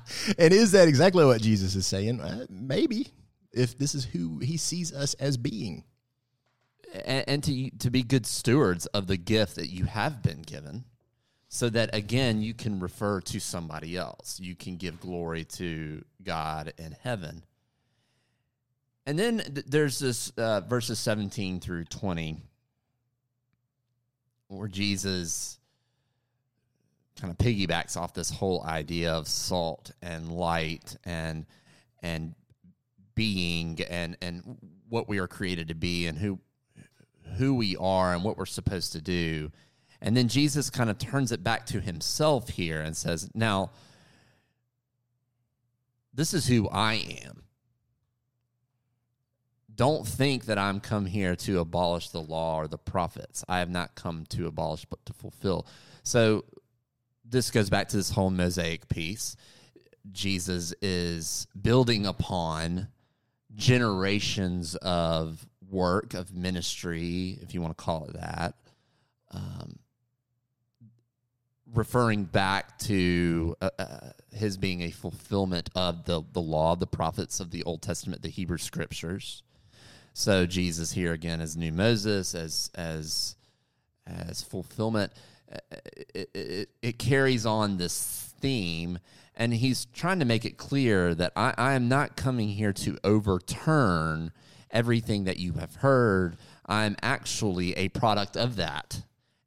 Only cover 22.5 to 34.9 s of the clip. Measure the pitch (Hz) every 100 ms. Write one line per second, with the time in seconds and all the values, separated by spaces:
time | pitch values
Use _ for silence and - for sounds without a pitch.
22.5 | _ _ _ _ _ _ _ _ _ _
23.5 | _ _ _ _ _ _ _ _ _ _
24.5 | 98 104 98 101 95 98 92 82 - -
25.5 | - _ _ _ _ _ _ _ _ _
26.5 | _ _ _ _ _ _ - 92 85 120
27.5 | 104 90 85 - 90 85 - 82 - 98
28.5 | 90 80 80 76 85 82 80 73 - -
29.5 | 92 82 73 - - 90 82 80 85 87
30.5 | 82 80 80 - - 87 82 80 78 80
31.5 | _ _ _ _ _ 87 82 80 - _
32.5 | _ _ _ _ _ _ - 110 95 87
33.5 | 82 82 80 - 87 85 85 87 87 90
34.5 | 123 - - -